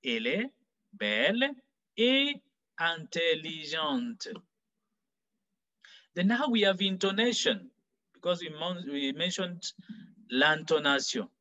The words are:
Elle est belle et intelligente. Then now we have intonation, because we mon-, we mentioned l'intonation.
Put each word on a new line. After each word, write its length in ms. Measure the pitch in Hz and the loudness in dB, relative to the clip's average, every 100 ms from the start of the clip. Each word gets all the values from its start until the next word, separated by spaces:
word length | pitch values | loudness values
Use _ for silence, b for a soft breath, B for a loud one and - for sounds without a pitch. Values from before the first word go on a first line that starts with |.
Elle 220 | 131 117 113 | -2 -2 0
est 240 | 165 254 _ _ _ _ | -2 -4 _ _ _ _
belle 580 | - 107 107 135 226 269 269 _ _ _ - | -6 -2 2 2 2 -2 -4 _ _ _ 0
et 380 | 233 269 277 277 _ _ _ - | 4 4 2 -2 _ _ _ -4
intelligente. 1500 | 165 165 147 170 165 160 156 160 151 160 156 131 120 117 - - _ _ _ _ _ _ _ _ _ _ _ _ _ _ B B B | -4 -4 -6 -2 2 0 -2 -10 -6 -2 0 -2 -4 -8 -10 -12 _ _ _ _ _ _ _ _ _ _ _ _ _ _ B B B
Then 140 | 180 185 | 0 2
now 200 | 240 277 | 4 2
we 140 | 226 | 4
have 180 | 202 190 | 4 4
intonation, 920 | 196 185 196 190 240 240 - 214 - _ _ _ _ | 0 0 0 2 2 2 0 -2 -6 _ _ _ _
because 260 | _ 175 175 | _ -2 -2
we 80 | 170 | -2
mon-, 360 | 151 165 180 175 | -6 -6 -6 -6
we 260 | 143 139 | -4 -4
mentioned 500 | 143 175 180 185 175 - - B B B - - | -2 -4 -2 -6 -6 -12 -14 B B B -20 -6
l'intonation. 960 | 123 147 156 151 156 147 139 135 123 98 _ | 2 4 4 2 2 4 2 0 -4 -6 _